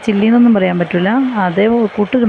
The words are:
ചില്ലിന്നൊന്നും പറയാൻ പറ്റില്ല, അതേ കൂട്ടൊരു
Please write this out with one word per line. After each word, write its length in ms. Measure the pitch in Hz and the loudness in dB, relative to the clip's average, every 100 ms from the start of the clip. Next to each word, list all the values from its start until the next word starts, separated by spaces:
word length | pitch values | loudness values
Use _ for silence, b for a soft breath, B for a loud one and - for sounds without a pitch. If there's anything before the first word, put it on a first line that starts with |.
| 220 | -2
ചില്ലിന്നൊന്നും 480 | 202 220 240 240 208 | 0 2 4 4 2
പറയാൻ 200 | 185 175 | 0 -2
പറ്റില്ല, 300 | 170 180 185 247 262 226 185 | -2 -2 0 0 -2 -2 -2
അതേ 200 | 175 214 233 214 - | 0 0 0 -2 -2
കൂട്ടൊരു 320 | 202 254 | -2 0